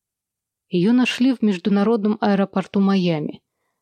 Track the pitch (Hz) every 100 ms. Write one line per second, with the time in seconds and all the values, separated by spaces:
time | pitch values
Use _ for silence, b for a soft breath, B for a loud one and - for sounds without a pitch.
0 | _ _ _ _ _ _ _ 180 185 247
1 | 247 - 254 240 214 180 214 202 202 233
2 | 202 214 214 196 196 196 - 202 196 196
3 | 180 160 151 - _ _ _ _